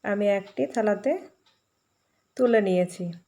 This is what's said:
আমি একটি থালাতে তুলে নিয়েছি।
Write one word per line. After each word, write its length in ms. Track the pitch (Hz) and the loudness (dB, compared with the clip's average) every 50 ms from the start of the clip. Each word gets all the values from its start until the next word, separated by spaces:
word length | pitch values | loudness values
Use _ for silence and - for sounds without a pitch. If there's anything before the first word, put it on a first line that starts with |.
| - | -2
আমি 220 | 208 202 202 208 202 | -2 -2 0 2 0
একটি 320 | 202 196 196 - - - 262 | 0 0 -2 -8 -4 -4 -4
থালাতে 460 | - - 240 214 214 202 202 - 269 320 370 - - _ _ _ _ _ _ _ _ _ _ _ _ _ _ _ _ _ _ _ _ _ | -2 -2 -2 0 0 0 0 0 -2 -2 -2 -6 -14 _ _ _ _ _ _ _ _ _ _ _ _ _ _ _ _ _ _ _ _ _
তুলে 240 | - 254 240 233 220 | 0 2 4 4 4
নিয়েছি। 420 | 202 190 180 180 180 180 - - 180 170 170 - _ | 4 4 2 2 2 0 -4 -10 -10 -10 -10 -12 _